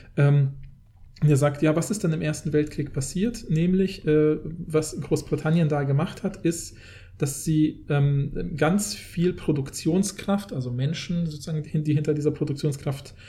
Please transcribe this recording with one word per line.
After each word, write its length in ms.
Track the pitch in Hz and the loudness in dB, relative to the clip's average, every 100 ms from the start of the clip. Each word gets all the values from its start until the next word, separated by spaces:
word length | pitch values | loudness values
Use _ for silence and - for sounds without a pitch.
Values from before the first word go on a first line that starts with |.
| - - | -6 2
Ähm, 300 | 143 143 135 - - - - - - - | 6 6 4 -2 -14 -20 -20 -20 -20 0
und 80 | 151 | 2
er 60 | 135 | 4
sagt, 260 | 147 143 | 2 2
ja, 120 | 156 | 2
was 160 | 156 160 | 2 0
ist 120 | 208 | -2
denn 80 | 170 | 0
im 80 | 160 | 0
Ersten 320 | 156 147 151 | -2 -4 0
Weltkrieg 400 | 151 151 - 135 | 0 0 -4 -6
passiert? 560 | 139 - 180 233 - - | -4 -4 -2 -2 -2 -2
Nämlich, 560 | 160 180 190 190 - 151 | 0 2 2 0 -2 2
äh, 300 | 151 151 156 | 4 4 2
was 580 | 156 170 160 156 156 - | -4 -10 -2 -2 -2 -6
Großbritannien 680 | 135 147 - 143 156 170 151 | -2 -2 0 -2 2 2 4
da 160 | 143 | 2
gemacht 380 | 139 139 180 - | 2 2 0 -4
hat, 220 | 196 - | -8 -2
ist, 320 | 165 - - - - - - - | -2 -2 -8 -16 -20 -20 -14 -4
dass 280 | 135 - | -4 -2
sie, 400 | 165 156 156 - - | 0 2 2 0 -2
ähm, 640 | 143 143 143 139 - - 147 | 2 4 2 -2 -4 -4 0
ganz 380 | 151 202 - | 2 2 0
viel 380 | - - 170 180 | -8 -8 0 0
Produktionskraft, 1200 | 170 - 143 135 - 160 180 202 - - 202 - | 0 0 0 -2 -4 0 2 0 -4 -2 -2 -2
also 180 | 135 123 | -6 -4
Menschen 540 | 123 143 165 - 175 165 | -2 -2 -2 -4 -2 -2
sozusagen, 360 | 147 - 151 | -6 -6 -6
die 80 | 143 | -2
hin-, 140 | 156 | -2
die 100 | 151 | 2
hinter 180 | 147 151 | 2 2
dieser 180 | 147 147 | 2 0
Produktionskraft 800 | - 143 135 151 135 147 - - - | 0 -2 -2 -2 -2 -4 -6 -10 -20